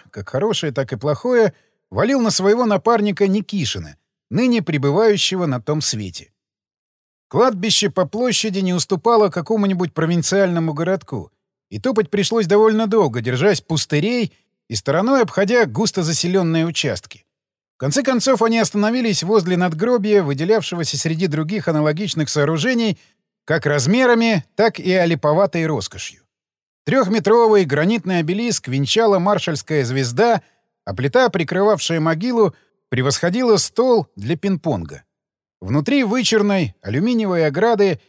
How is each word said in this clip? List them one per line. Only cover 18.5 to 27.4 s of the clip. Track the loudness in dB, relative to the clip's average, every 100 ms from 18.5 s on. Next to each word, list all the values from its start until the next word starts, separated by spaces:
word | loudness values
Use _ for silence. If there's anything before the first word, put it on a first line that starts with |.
| 2
остановились | 0 0 -2 0 -2 -2
возле | 0 0 0 0
надгробия, | 0 -2 0 0 2 2
выделявшегося | 2 -4 0 0 -2 -6 -6 -4
среди | -4 -2 -2
других | -2 -4 -4 -2
аналогичных | 0 0 -2 -4 -4 -4
сооружений | 0 0 0 0 0 -2 -4 _ _ _ _ -4
как | -2 0
размерами, | 0 2 2 4 4 2 0 -2 0
так | 0 0
и | -2
олиповатой | 2 2 0 0 2 2 0 -2
роскошью. | -4 -6 -12 -16 -16 _ _ _ _ _ _ -2
Трехметровый | 0 2 0 4 4